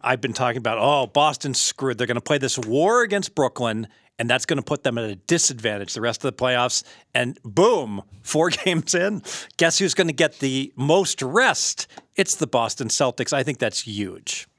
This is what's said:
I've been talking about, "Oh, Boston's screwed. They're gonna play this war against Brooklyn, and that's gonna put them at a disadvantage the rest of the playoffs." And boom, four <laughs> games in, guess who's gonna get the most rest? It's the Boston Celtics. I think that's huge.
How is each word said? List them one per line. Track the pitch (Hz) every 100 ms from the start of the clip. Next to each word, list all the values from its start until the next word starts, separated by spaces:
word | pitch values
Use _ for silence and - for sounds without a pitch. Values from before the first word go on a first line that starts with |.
I've | 120 127
been | 120
talking | 110 123 120
about, | 113 110
"Oh, | 131 147 123
Boston's | 143 151 139 143 127
screwed. | - - 135 113
They're | 123
gonna | 120
play | - 147
this | 135 -
war | 110 131 185 240
against | 220 202 -
Brooklyn, | - 131 - 117 110 110 _ _ -
and | 117
that's | 127 -
gonna | 147
put | - 147
them | 135 117
at | 110
a | 95
disadvantage | - 170 - 123 110 104 95
the | 117
rest | 117 110 135
of | 131
the |
playoffs." | 127 123 123 - - - _
And | 123 123 - 113
boom, | 101 214 208 117 98 - -
four | - 156 180
<laughs> | - 190
games | 165 -
in, | 175 196 202 - - - -
guess | 165 -
who's | 185
gonna | - 170
get | 131 160 -
the | 135 131 139 -
most | 139 185 180 -
rest? | 127 190 254 - - - - - - -
It's | 190 -
the | 139
Boston | 123 113 - 113
Celtics. | - 135 - 123
I | 139
think | 131 123
that's | 113 -
huge. | 113 101 95 90 - - -